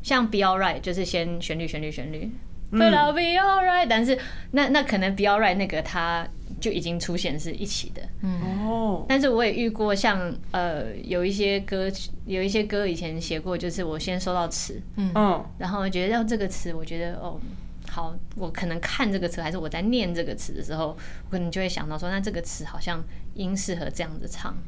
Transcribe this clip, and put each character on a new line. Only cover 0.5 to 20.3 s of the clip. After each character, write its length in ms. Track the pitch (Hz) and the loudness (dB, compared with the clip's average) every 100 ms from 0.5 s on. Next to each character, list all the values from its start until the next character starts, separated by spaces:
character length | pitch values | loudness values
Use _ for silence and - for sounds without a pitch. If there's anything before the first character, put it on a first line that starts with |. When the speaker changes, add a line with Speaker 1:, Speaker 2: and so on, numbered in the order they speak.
| 190 185 135 | 4 2 0
Speaker 1:
就 120 | 185 | -2
是 120 | 180 | -2
先 360 | 185 175 165 170 | 0 0 0 -2
旋 160 | - 160 | -2 -2
律， 100 | 165 | -2
旋 140 | 151 | -4
律， 100 | 151 | -4
旋 220 | 151 135 | -6 -6
律。 160 | 156 208 240 - - - | -6 -6 -6 -8 -6 0
Speaker 2:
嗯。 80 | 214 | 6
Speaker 1:
But 120 | 330 | 6
I'll 200 | 302 294 | 8 6
be 80 | 302 | 4
alright， 680 | 339 349 392 392 370 359 330 | 2 4 6 6 4 4 4
但 160 | 226 | 4
是 140 | 240 254 - - - | 4 2 0 -8 -2
那， 180 | 269 269 | 2 4
那 120 | 285 | 4
可 160 | 269 202 | 4 2
能 160 | 190 | 2
Be 80 | 196 | 4
Alright 320 | 202 202 208 | 4 6 4
那 100 | 185 | 4
个 160 | 190 160 | 0 0
它 460 | 156 180 170 170 170 - - - | -2 0 0 0 -2 -6 -8 -4
就 120 | 226 | -2
已 80 | - | -2
经 180 | 165 170 | -2 -4
出 180 | - 170 | -2 0
现 220 | 175 147 | 0 0
是 140 | 165 | -2
一 120 | - | -2
起 260 | 202 - - | -4 -4 -4
的。 120 | - - - | -4 -6 -2
Speaker 3:
嗯。 180 | 196 180 180 190 214 | -2 -2 -2 -2 0
Speaker 2:
哦。 400 | 226 220 180 - | 0 0 0 2
Speaker 1:
但 120 | 269 | 4
是 80 | 269 | 4
我 160 | 226 | 4
也 100 | 233 | 2
遇 160 | 220 233 | 2 0
过 240 | 220 214 | 0 0
像， 400 | 202 220 196 175 - - | 2 2 2 0 -4 -2
呃， 440 | 185 175 151 113 104 | -2 0 -2 -4 -6
有 200 | - 180 | -2 0
一 60 | 180 | 0
些 300 | 202 202 196 | 2 2 0
歌， 300 | 190 190 190 196 - - - | 0 0 0 -2 -4 -4 -2
有 160 | 190 | 0
一 60 | 196 | 2
些 160 | 208 | 2
歌 200 | 214 208 | 2 0
以 100 | 202 | 0
前 240 | 165 165 160 | -2 -4 -4
写 220 | 165 156 | -4 -4
过， 160 | 185 175 | -2 -2
就 140 | 175 | -2
是 140 | 175 | -2
我 120 | 170 156 | -2 -2
先 240 | 190 180 | -2 -2
收 140 | 180 | 0
到 140 | 180 170 | 0 0
词， 340 | - - - - - | -2 -6 -8 -8 -2
Speaker 3:
嗯。 160 | 190 | 2
Speaker 2:
嗯。 320 | 190 208 165 - - | 4 4 4 -2 -6
Speaker 1:
然 140 | 180 | -4
后 80 | 202 | 0
我 100 | 190 | 0
觉 200 | 185 190 | 2 2
得， 100 | 233 | 2
哦， 80 | 220 | 2
这 80 | 226 | 0
个 120 | 190 | 0
词， 260 | - 175 | 0 0
我 100 | 165 | 0
觉 140 | 165 165 | 0 -2
得， 160 | 170 175 | -2 -4
哦， 200 | 175 - - - - - - | -4 -4 -6 -6 -8 -8 -4
好， 240 | - 165 165 - | -2 0 0 -2
我 160 | - 175 | -4 -4
可 160 | - 180 | -2 -2
能 120 | 165 | -2
看 300 | - - 233 | -2 0 2
这 80 | 196 | 2
个 100 | 170 | 0
词， 120 | - | -2
还 120 | 160 | -4
是 40 | 180 | -4
我 120 | 156 | -4
在 120 | 165 | 0
念 300 | 196 247 185 | 2 2 0
这 120 | 170 | 0
个 100 | 151 | -2